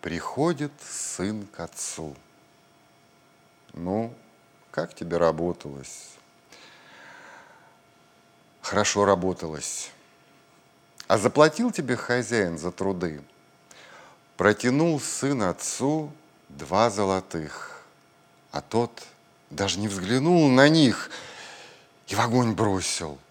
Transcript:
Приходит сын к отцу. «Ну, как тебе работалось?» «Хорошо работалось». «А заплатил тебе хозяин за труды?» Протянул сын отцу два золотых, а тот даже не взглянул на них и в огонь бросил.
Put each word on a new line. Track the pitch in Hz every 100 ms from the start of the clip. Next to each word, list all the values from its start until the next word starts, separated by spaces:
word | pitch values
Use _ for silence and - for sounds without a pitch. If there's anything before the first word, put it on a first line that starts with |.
Приходит | 87 82 - - 160 151 143 -
сын | - - - - 95 107 101
к | -
отцу. | 85 - - - 78 71 _ _ _ _ _ _ _ _ _ _ _ _ _ _ _
«Ну, | - 87 101 117 123 - _ _ _ _
как | - 85
тебе | - 85 85
работалось?» | 82 80 85 85 76 69 65 - - - _ _ _ - - - - - - - - - - - - _ _ _ _ _ _ _ _ _
«Хорошо | - 95 104 101
работалось». | 101 95 92 90 85 76 - - - - _ _ _ _ _ _ _ _ _ _ -
«А | 104
заплатил | 101 - 151 - 240
тебе | - 135 120
хозяин | - 123 110 117 92 82
за | 82
труды?» | 87 98 92 85 76 71 _ _ _ _ - - - - - _ -
Протянул | 95 104 123 135 170 151
сын | - - 139 139
отцу | 95 85 - - 131 156 151 147 _ _ _
два | 71 76 95 117
золотых, | 98 98 95 92 85 76 - - - - _ _ _ _ _ _
а | -
тот | - 110 120 - - _ _ _ _
даже | 78 98 95
не | 107
взглянул | 98 92 123 151 175 151
на | 127 143
них | 160 139 - - - - - - - - - _ _ -
и |
в | 101
огонь | 117 123 120
бросил. | 98 110 92 87 - 80 71 _